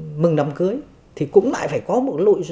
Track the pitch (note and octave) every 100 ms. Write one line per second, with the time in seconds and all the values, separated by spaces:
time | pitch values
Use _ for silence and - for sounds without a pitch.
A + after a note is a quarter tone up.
0 | D#3 D3+ E3+ D3+ C#3+ C#3 F3+ B3 - -
1 | _ - C#3 G#3 B3+ - D3 C#3 - G#3+
2 | C4 D#3 G3+ G3+ D#3+